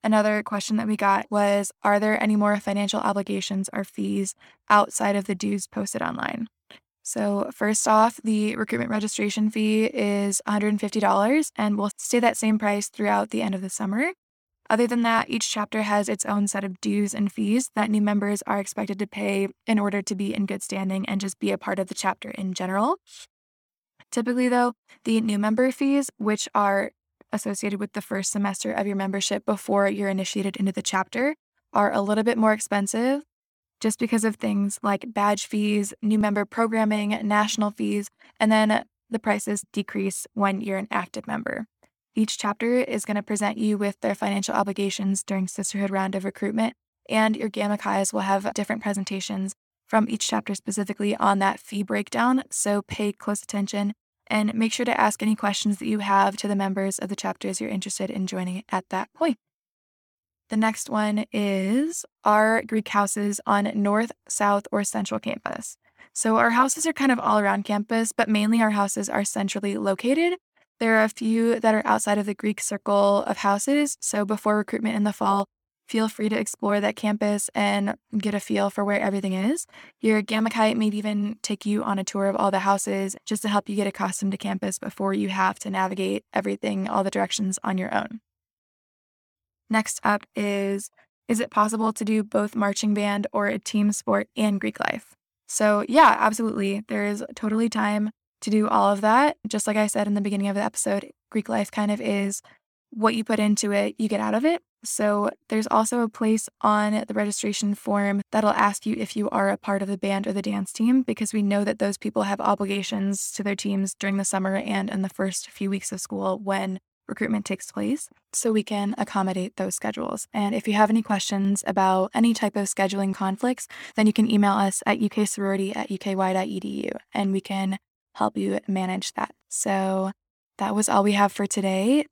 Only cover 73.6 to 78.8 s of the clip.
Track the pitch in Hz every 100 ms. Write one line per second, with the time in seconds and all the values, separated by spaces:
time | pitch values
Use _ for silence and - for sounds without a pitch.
73.6 | - 285 294 - - 214 202 214 214 208
74.6 | 208 226 220 226 208 202 202 202 - _
75.6 | _ _ _ 226 220 - 214 214 220 -
76.6 | 208 208 208 214 214 214 208 208 - -
77.6 | 202 202 202 - _ 220 202 202 - 208
78.6 | 202 -